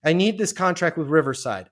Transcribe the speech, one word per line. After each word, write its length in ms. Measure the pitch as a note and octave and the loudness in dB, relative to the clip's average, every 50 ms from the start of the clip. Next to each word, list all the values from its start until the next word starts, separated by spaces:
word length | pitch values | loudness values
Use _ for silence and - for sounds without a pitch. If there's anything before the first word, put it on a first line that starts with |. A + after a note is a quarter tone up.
| - | 0
I 80 | D#3 E3 | 2 2
need 240 | F3+ G3 A3 A3 | 4 2 2 2
this 160 | G#3 G#3+ - - | 0 -2 -4 -2
contract 440 | - F#3 F3+ E3+ E3+ F3+ E3 D#3+ | -2 0 0 0 0 -2 -2 -2
with 100 | E3+ D3+ C#3 | -2 -2 2
Riverside. 600 | D#3 D#3+ C#3 C#3 B2+ - - B2+ G#2 F#2+ F#2 - | 2 2 2 2 -2 -4 -6 -6 -6 -6 -8 -6